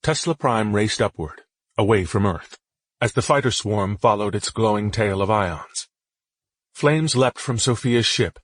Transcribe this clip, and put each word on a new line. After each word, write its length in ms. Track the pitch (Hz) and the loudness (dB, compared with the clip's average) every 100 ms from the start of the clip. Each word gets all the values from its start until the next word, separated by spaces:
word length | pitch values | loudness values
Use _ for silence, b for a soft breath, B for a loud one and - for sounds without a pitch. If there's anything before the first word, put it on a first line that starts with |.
| - | -2
Tesla 300 | 156 - 165 | -2 -2 -2
Prime 360 | 139 113 107 | 0 0 2
raced 300 | 104 107 - | 0 0 0
upward, 400 | 107 - 78 - _ _ _ - | -2 -2 -10 -10 _ _ _ -2
away 280 | 104 110 | 2 2
from 220 | 87 104 101 | 2 0 0
Earth, 300 | 80 - - _ _ _ _ | 0 -10 -20 _ _ _ _
as 140 | 117 | -2
the 80 | - | -2
fighter 280 | - 143 131 | 0 2 2
swarm 460 | 104 104 107 98 101 | -2 -2 -2 -2 0
followed 400 | 120 104 104 104 | 2 2 0 -4
its 140 | - | -6
glowing 420 | - 110 104 104 | 0 0 2 -2
tail 280 | 98 107 98 | 0 0 0
of 100 | 98 | 0
ions. 580 | 107 95 80 - - - _ _ _ _ _ _ _ _ | 0 0 -4 -10 -14 -14 _ _ _ _ _ _ _ _
Flames 420 | - 147 156 156 123 | -2 0 2 0 2
leapt 240 | 127 - | 0 0
from 180 | - 120 | -6 -2
Sophia's 480 | - 120 123 120 113 | 0 0 2 2 2
ship, 320 | - 101 - | 0 -2 -4